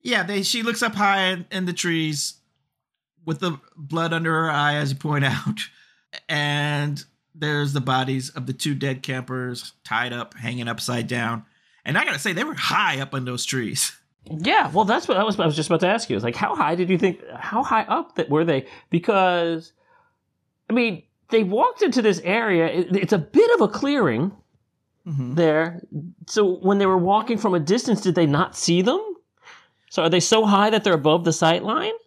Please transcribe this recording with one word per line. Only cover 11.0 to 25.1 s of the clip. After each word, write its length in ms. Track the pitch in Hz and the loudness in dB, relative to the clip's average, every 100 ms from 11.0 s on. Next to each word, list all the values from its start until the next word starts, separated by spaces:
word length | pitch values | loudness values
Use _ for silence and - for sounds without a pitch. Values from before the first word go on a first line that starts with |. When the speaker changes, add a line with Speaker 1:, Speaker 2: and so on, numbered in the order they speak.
| 113 | -4
Speaker 1:
down. 360 | 123 117 117 - _ _ _ | -4 -4 -6 -10 _ _ _
And 140 | - 170 | -2 -2
I 60 | |
gotta 140 | 311 143 | 0 -4
say, 140 | 208 | -4
they 120 | 175 | -4
were 100 | 302 | -6
high 460 | 180 - - 180 135 | -4 -2 0 0 -2
up 120 | 139 | -4
in 100 | 139 | -6
those 200 | 123 123 | -6 -6
trees. 500 | - 131 110 139 - - | -4 -4 -4 -4 -6 -6
<laughs> 40 | _ _ - | _ _ -14
Speaker 2:
Yeah, 400 | 156 190 403 208 | -6 0 2 2
well, 120 | 170 | 0
that's 240 | 202 269 - | 2 0 2
what 80 | 190 | 0
I 80 | |
was, 160 | - 190 | 2 2
I 60 | 165 | 0
was 100 | 147 | 0
just 140 | 151 | 0
about 100 | 165 | 2
to 60 | 185 | 2
ask 240 | 220 - | 0 -2
you. 60 | 101 | -2
It's 80 | |
like, 120 | 120 120 | -2 -2
how 180 | - | -4
high 200 | 311 151 | 0 0
did 160 | 175 180 | 0 0
you 80 | 180 | 2
think, 240 | 190 185 - | 2 -2 -12
how 280 | - - 220 | -14 -6 -4
high 220 | 254 220 | 0 0
up 320 | 214 302 330 - | 0 -4 -4 -6
that 120 | 143 | 0
were 160 | 147 | 2
they? 220 | 170 135 - - _ | 2 0 -2 -20 _
Because, 840 | 170 170 196 185 175 170 165 165 _ _ _ _ _ _ _ _ _ - | -2 2 4 4 2 0 -4 -8 _ _ _ _ _ _ _ _ _ -2
I 60 | |
mean, 280 | 226 233 165 _ _ _ | 0 0 -2 _ _ _
they 140 | 226 | 2
walked 360 | 190 208 494 466 | 2 2 2 2
into 220 | 370 254 | 0 4
this 180 | 214 170 | 2 2
area. 440 | 165 220 226 175 165 | 0 0 2 2 2
It, 280 | 165 170 | 0 0
it's 200 | 196 185 | 0 2
a 40 | 202 | 0
bit 320 | - - 466 | 2 4 6
of 100 | 453 | 4
a 60 | 214 | 2
clearing 640 | - 277 285 175 113 185 - _ _ _ _ _ _ | 0 0 2 2 2 -2 -4 _ _ _ _ _ _
Speaker 1:
Mm-hmm. 300 | 175 | -8